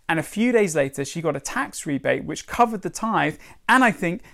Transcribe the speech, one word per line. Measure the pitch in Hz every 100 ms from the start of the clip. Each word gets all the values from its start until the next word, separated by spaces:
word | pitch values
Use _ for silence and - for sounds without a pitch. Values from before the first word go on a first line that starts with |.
| -
and | 165
a |
few | - 202 240
days | 240 202
later | 156 139 139
she | 139 170
got | 160 147
a |
tax | - 247 - - 165
rebate | 139 - -
which | - 156 -
covered | - 240 220
the | 185
tithe, | - 220 185 147 165 - - -
and | 254
I | 247
think | - 180 175 -